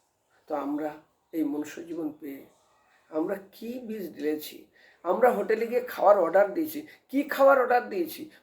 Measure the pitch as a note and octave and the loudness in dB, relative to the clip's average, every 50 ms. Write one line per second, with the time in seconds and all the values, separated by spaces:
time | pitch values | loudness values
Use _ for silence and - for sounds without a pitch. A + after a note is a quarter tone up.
0 | _ _ _ _ _ _ _ _ _ - D#3 C#3+ C#3 C#3+ D3 D3+ D#3 D3+ D3+ D3+ | _ _ _ _ _ _ _ _ _ -8 -6 -6 -4 -4 -4 -4 -6 -6 -8 -12
1 | - _ _ _ _ _ - E3 D3 C#3 D3 D3 D3 - - E3+ E3 E3+ D#3+ E3+ | -20 _ _ _ _ _ -6 -4 -4 -4 -4 -6 -8 -8 -12 -14 -14 -12 -10 -8
2 | D#3+ D3 - - D#3 C#3 C#3 C3+ - - _ _ _ _ _ _ _ _ _ _ | -8 -8 -10 -12 -14 -16 -16 -16 -18 -20 _ _ _ _ _ _ _ _ _ _
3 | _ - D#3+ D#3 E3+ G3 G3 G3 - - - - A3+ A#3 B3+ C4 B3 G#3+ A3 G#3+ | _ -8 -4 -4 -2 -2 -4 -6 -8 -14 -18 -14 -12 -12 -10 -10 -10 -10 -10 -10
4 | F3+ D3+ - C#3+ D3 D3+ D3+ D3+ - - - - - _ _ _ _ _ _ _ | -10 -12 -10 -6 -4 -4 -4 -4 -6 -10 -16 -18 -20 _ _ _ _ _ _ _
5 | - F3 F#3 G#3+ B3 A#3+ G3+ G3+ - - A3 A3 A#3 A3+ B3 A#3+ B3 - - - | -2 -2 2 4 4 4 4 2 0 0 -2 -2 -2 -2 -2 -4 -4 -4 -2 4
6 | - G3 G#3 G3 E3 D#3+ D#3+ F#3+ G#3 - - E3+ D#3 - - - - - - - | 6 6 8 6 6 4 4 4 4 2 0 -4 -4 -4 -6 -10 -14 -14 -18 -20
7 | _ _ C4 C#4 C#4+ - - C4+ C4+ C4+ C4+ B3+ A#3+ A#3+ B3 A#3+ A3 G3+ G#3 F#3 | _ _ -2 -2 -2 0 2 6 8 8 8 6 4 2 2 0 0 -2 -4 -4
8 | E3 - - - - - - - | -4 -6 -8 -12 -16 -16 -18 -20